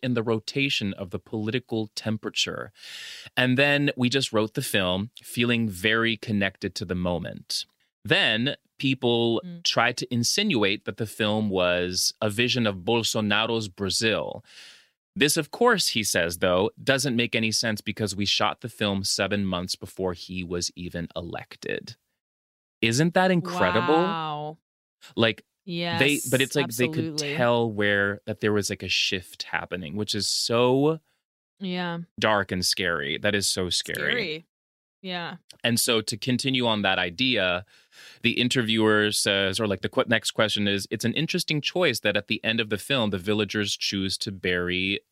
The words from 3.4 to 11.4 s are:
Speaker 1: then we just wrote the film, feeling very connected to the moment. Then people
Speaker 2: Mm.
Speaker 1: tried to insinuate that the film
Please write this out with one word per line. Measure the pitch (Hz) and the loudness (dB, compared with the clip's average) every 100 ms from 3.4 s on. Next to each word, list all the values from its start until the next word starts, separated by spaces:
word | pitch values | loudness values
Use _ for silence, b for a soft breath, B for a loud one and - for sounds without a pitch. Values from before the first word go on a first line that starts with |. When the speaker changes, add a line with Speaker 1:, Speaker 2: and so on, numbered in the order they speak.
| 127 127 | 2 4
Speaker 1:
then | 143 143 143 131 | 4 4 2 2
we | 123 | 2
just | 135 135 | 2 2
wrote | 110 110 | 2 0
the | - | -2
film, | 123 107 92 92 110 - | -2 2 2 0 -2 -8
feeling | - - 120 117 113 | -8 0 2 2 0
very | 90 107 113 113 110 | 0 2 4 2 -2
connected | - 104 98 - 98 - | -2 0 0 -2 -6 -6
to | |
the | 90 | -4
moment. | 92 90 85 71 50 - - - _ _ _ | -2 0 -2 -4 -10 -8 -8 -8 _ _ _
Then | 101 180 151 110 131 - _ - | 0 2 4 2 0 -4 _ -4
people | 135 131 123 117 117 113 | -2 2 2 4 4 0
Speaker 2:
Mm. | 180 175 | -2 -4
Speaker 1:
tried | - - 117 123 | 0 2 2 0
to | - | -2
insinuate | 120 120 - 214 127 98 107 - | 0 2 2 2 2 2 0 -4
that | 101 | -6
the | 110 | -6
film | - 107 107 | -2 0 2